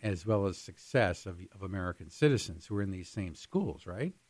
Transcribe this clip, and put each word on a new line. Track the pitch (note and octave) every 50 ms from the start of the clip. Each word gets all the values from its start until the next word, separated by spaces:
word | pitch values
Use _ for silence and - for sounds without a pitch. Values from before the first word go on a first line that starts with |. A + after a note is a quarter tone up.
as | - G#2+ F#2+ E2 F2
well | A2 G#2+ G2+ G2
as | G2 F2 -
success | - - - - - - - C3 G#2+ F2+ F2 - -
of, | G2 F2 F2 F#2 - -
of | G2
American | G2 F#2 F#2+ F#2+ F2+ F2+ F2 - D#2 D#2
citizens | - - D3+ D3 C3+ G#2 - - E2 D2 -
who | - G#2
are | G2+
in | G2+ G2
these | F#2+ F#2 F2 -
same | - G#2+ F#2+ F2 D2+
schools, | - - - - F#3+ G3+ G2 - - -
right? | F2+ F2 G#2 C#3+ F#3 - _ _